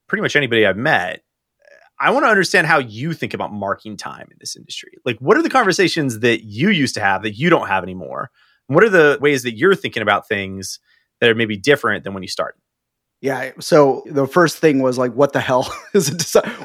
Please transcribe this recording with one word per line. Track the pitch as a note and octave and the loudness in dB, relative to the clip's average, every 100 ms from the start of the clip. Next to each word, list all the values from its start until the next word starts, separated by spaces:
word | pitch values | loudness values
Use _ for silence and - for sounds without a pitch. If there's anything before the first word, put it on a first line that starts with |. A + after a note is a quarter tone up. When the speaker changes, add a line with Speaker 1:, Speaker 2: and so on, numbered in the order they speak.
| - | -8
Speaker 1:
pretty | G3+ | -4
much | D#3 D3 | 0 0
anybody | C3 A2+ | 2 2
I've | G#2 F#2+ | 2 2
met, | C#3+ A#2+ F2 - _ _ _ _ _ _ _ - | 0 0 -2 -10 _ _ _ _ _ _ _ -4
I | C#3+ | 0
wanna | B3 C#4+ | 2 2
understand | G3+ E3+ F#3+ D#3+ | 2 2 2 2
how | D#3+ | 0
you | B2 G#2+ D#3 | -2 -8 -8
think | D#3 A#2 | -6 -8
about | G2+ F#2 | -8 -8
marking | G#2 G2 G2 G#2+ G2 | -6 -6 -6 -8 -14
time | - B1+ - | -14 -16 -20
in | _ | _
this | - - | -16 -16
industry. | - - - - | -16 -16 -16 -10
Like, | C3 A2+ | -8 -4
what | C3 C4 | 2 2
are | |
the | E4 | 4
conversations | C4 G3+ F3 F3 E3+ C#3 A2 | 2 2 2 0 0 -4 0
that | A#2+ A#2 | 0 0
you | A2 G#2 G#3+ | -4 -2 0
used | F3+ C3 | 0 -2
to | G#2+ | -2
have | G2 F#2+ | -2 -2
that | G#2+ G2+ | -4 -2
you | E3+ | 2
don't | D#3 G2 | 2 2
have | F#2+ | -4
anymore? | F2+ F#2 C#2+ C2 - _ _ _ - | -4 -12 -12 -12 -12 _ _ _ 0
And | |
what | D3 | 2
are | A3+ | 4
the | F#3 D3 A#2 | 6 4 4
ways | C#3+ C#3 | 0 0
that | A#2+ A2 | -4 0
you're | F3 | 0
thinking | F#3+ B2 A#2 | 0 -2 -4
about | G#2 G2+ - | 0 0 0
things | G2+ F#2+ F#2+ F#2+ - _ _ _ - | -4 -4 -10 -12 -14 _ _ _ 0
that | A#2+ | 2
are | |
maybe | A2+ A2 G#2 | 2 -2 -2
different | G2 C#3 A#2 G2 | 2 2 2 -4
than | G2 | -6
when | G2 | -12
you | F2+ | -10
started? | - - - _ _ _ _ _ _ | -8 -8 -10 _ _ _ _ _ _
Speaker 2:
Yeah. | C3+ C3 C3 E3+ | -6 -6 -8 -10
So | - D#3+ C#3 A#2+ | 4 6 6 4
the | - C#3+ C3+ | -4 -2 0
first | F3+ E3 - | 2 2 2
thing | D#3+ C3+ | 2 2
was, | C3 B2 | 0 0
like, | B2+ | -2
what | A#2 C#3+ | 0 0
the | C3 | 0
hell | B2 B2+ - - | 0 0 -2 -10
<laughs> | - | -2
is | G3+ D3 | 0 0
a | |
desi-, | E3+ - A3 G#3 - | -4 0 0 0 -4